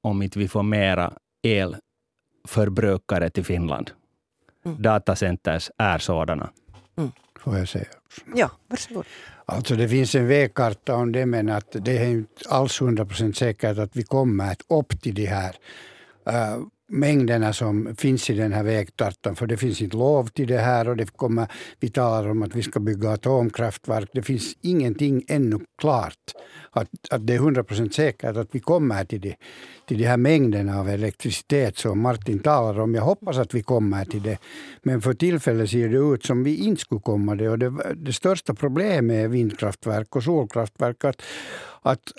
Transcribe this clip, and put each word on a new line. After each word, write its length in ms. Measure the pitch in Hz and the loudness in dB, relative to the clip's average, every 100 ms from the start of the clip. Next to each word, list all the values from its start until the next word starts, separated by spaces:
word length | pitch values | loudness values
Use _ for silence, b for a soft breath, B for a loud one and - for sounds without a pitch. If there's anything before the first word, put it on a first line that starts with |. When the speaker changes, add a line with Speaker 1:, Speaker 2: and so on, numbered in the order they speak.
Speaker 1:
om 200 | 110 98 | -2 0
inte 180 | 98 101 | -2 -2
vi 80 | 98 | -2
får 160 | 107 | 0
mera 500 | 101 107 95 90 87 - _ _ 117 104 92 - - _ _ _ _ _ - | 0 2 2 2 -2 -6 _ _ 0 2 0 -4 -14 _ _ _ _ _ -4
elförbrukare 840 | 110 104 92 107 95 - 92 85 | 0 2 2 2 0 0 0 0
till 160 | - 87 | -2 -2
Finland. 460 | 90 85 65 - - _ _ _ _ _ _ 175 | -2 -2 -4 -8 -14 _ _ _ _ _ _ -10
Speaker 2:
Mm. 160 | 151 | -2
Speaker 1:
Datacenters 880 | 107 107 - 95 95 90 - 80 - - | 2 2 2 0 0 -2 -2 -4 -4 -2
är 200 | 104 82 | 0 0
sådana. 520 | - 82 80 80 - - - - _ - | 0 -2 -2 -4 -6 -14 -20 -20 _ -8
Speaker 2:
Mm. 140 | 143 - _ - | -8 -8 _ -12
Speaker 3:
Får 180 | - 98 | -4 -2
jag 100 | 92 | -2
säga 180 | - - - _ | -6 -8 -12 _
också? 160 | - - 240 | -20 -6 0
Speaker 2:
Ja, 160 | 220 - _ | 0 -2 _
varsågod. 380 | 247 - 226 B B B B - | -10 -8 -10 B B B B -6
Speaker 3:
Alltså, 300 | 104 123 113 | -4 0 0
det 140 | 117 | 2
finns 260 | 127 131 139 | 2 2 2
en 120 | 120 | 4
vägkarta 680 | 143 131 - 117 101 - 123 | 4 4 2 0 0 -2 0
om 160 | 120 | 0
det, 140 | 120 127 | 0 0
men 240 | 117 107 | 0 0
att 220 | 107 - | -2 -4
det 260 | 110 104 123 | -6 -2 0
är 80 | 120 | 2
inte 420 | 113 107 - - | 0 -4 -10 -2
alls 320 | 131 135 - | 0 2 0
hundra 240 | 127 110 104 | 0 2 -2
procent 320 | 90 113 101 | -2 -2 0
säkert 400 | 120 107 113 104 | 0 0 -2 0
att 180 | 104 123 | -2 -4
vi 80 | |
kommer 480 | 110 131 127 98 98 | -2 0 2 2 0
att 100 | 92 - | -4 0
upp 320 | 160 135 - | 0 0 -4
till 140 | 123 101 | -4 -4
de 100 | 101 | -2
här, 300 | 98 92 - B B B B B B - | -2 -4 -8 B B B B B B -4
eh, 320 | 117 110 113 - - _ | -2 -2 -4 -10 -16 _
mängderna 680 | 196 143 147 120 117 110 | 0 2 4 4 2 2
som 420 | 104 110 104 107 107 | 0 0 0 -2 -2
finns 340 | 135 131 - | 0 2 0
i 40 | |
den 200 | 107 110 | 0 0
här 100 | 101 | 0
vägkartan, 720 | 104 110 98 - 104 92 - 90 | 0 0 -2 -2 -4 -2 -6 -4
för 120 | 113 | -2
det 100 | 110 | -2
finns 240 | 127 95 | -2 -2
inte 160 | 104 110 | -4 0
lov 300 | 131 147 117 | 2 2 0
till 200 | - 127 | -2 0
det 100 | 123 | 2
här 300 | 117 123 113 | 2 2 2
och 80 | 117 | -2
det 200 | 104 - | -4 -4
kommer, 300 | 123 117 - B B B | -2 0 -2 B B B
vi 100 | 123 | -4
talar 400 | 131 123 110 104 | 0 2 2 0
om 140 | 107 | -2
att 120 | 104 120 | -2 -4
vi 80 | |
ska 160 | 104 113 | -4 -2
bygga 300 | 104 101 107 | -2 0 0
atomkraftverk. 1000 | 107 127 131 117 - 117 - - 110 98 | 0 2 2 2 0 -4 -4 -4 -4 -2
Det 80 | 127 | -6
finns 340 | 120 127 104 - | -4 -4 -6 -8
ingenting 640 | 175 180 127 104 143 131 - | -2 0 0 0 0 0 0
ännu 320 | 147 123 107 - - | 0 2 0 -4 -2
klart 400 | 151 127 85 - - B B B B | 0 2 0 -8 -18 B B B B
att, 160 | - 107 - - | -4 -4 -8 -6
att 160 | 123 110 | -2 0
det 60 | |
är 60 | 123 | 2
hundra 240 | 147 127 | 4 2
procent 300 | 113 104 110 | 0 -2 -2
säkert 440 | - 151 - 120 110 | 0 0 0 -4 -4
att 100 | 107 | -4
vi 80 | 127 | -4
kommer 460 | 123 170 143 101 95 | 0 2 2 0 -4
till 160 | 107 | -6
det, 140 | 98 - B B B B - | -8 -10 B B B B -6
till 100 | 107 | 0
de 80 | 117 | 2
här 120 | 123 | 4
mängderna 640 | 127 160 127 104 101 98 | 6 6 4 2 0 0
av 100 | 95 | -2
elektricitet 880 | 101 107 - 127 - - 143 120 - | 0 -2 -4 -6 -6 0 2 2 0
som 220 | 117 101 | -2 0
Martin 380 | 123 117 127 101 | 0 0 -2 0
talar 400 | 147 147 113 101 | 2 2 2 0
om. 160 | 113 113 | 0 2
Jag 60 | |
hoppas 340 | 123 202 196 131 | 2 0 -2 -2
att 160 | 117 | 0
vi 100 | 123 | -2
kommer 420 | 101 123 107 98 95 | 0 2 2 0 -2
till 180 | 107 | -4
det, 140 | 104 107 B B B B | -4 -6 B B B B
men 180 | - 127 | -2 0
för 120 | 117 | 0
tillfället 560 | 123 175 170 135 113 107 | 2 2 2 2 2 2
ser 200 | 120 117 | 2 2
det 80 | 123 147 123 | 4 4 2
ut 100 | - | 2
som 180 | 123 | 2
vi 140 | 131 156 | 2 2
inte 240 | 202 202 | 0 0
skulle 200 | - 110 | -2 -4
komma 340 | - 104 101 101 | 0 0 0 0
det, 140 | 110 | 0
och 100 | 113 | 0
det, 140 | 123 139 - - | -2 -2 -6 -6
det 180 | 143 | -6
största 400 | 123 180 190 - | -2 0 0 -2
problemet 640 | 120 143 139 208 170 117 113 | -2 0 0 2 2 2 2
är 120 | 113 | 2
vindkraftverk 880 | 123 113 - 104 92 113 107 110 135 | 2 0 0 -4 -4 -2 -2 -2 -2
och 80 | |
solkraftverk, 800 | 120 165 110 120 110 - 123 120 143 | 0 0 0 -2 -4 -2 -4 0 -2
att, 160 | - B B B B B B | -2 B B B B B B
att, 300 | - 131 - | -2 -2 -4